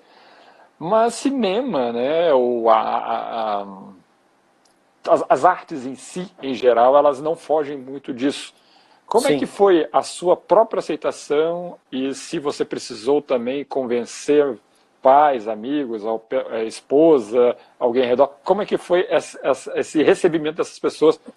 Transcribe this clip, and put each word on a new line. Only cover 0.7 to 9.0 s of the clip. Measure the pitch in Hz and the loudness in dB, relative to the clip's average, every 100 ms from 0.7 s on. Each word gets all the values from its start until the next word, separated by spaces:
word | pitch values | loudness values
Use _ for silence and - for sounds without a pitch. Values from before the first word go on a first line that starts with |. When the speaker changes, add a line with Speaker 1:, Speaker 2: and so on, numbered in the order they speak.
| - | -12
Speaker 1:
Mas | 160 220 233 | -2 0 0
cinema, | - 285 269 202 202 269 151 120 | -2 -4 -2 -2 -2 -2 -2 -2
né, | 117 131 165 170 | -2 -2 0 2
ou | 131 123 120 113 | 4 2 2 4
a, | 110 | 4
a, | 110 117 113 113 110 113 110 101 | 2 -4 -4 -6 -6 -6 -4 -6
a, | 101 95 101 92 _ _ _ _ _ _ _ _ _ _ - | -8 -16 -20 -20 _ _ _ _ _ _ _ _ _ _ 0
as, | 151 - | 0 2
as | 151 | 2
artes | 165 175 - 151 127 | 2 0 -6 -10 -10
em | |
si, | 123 - 180 180 - | -12 -14 -12 -12 -10
em | 135 | -8
geral, | 117 123 117 123 143 | 0 2 4 6 6
elas | 147 131 | 4 0
não | 151 165 | -6 -8
fogem | - 156 143 143 | -4 -4 -4 -10
muito | 131 139 - | -12 -14 -12
disso. | 120 139 - - _ _ _ _ _ | -4 -4 -4 -10 _ _ _ _ _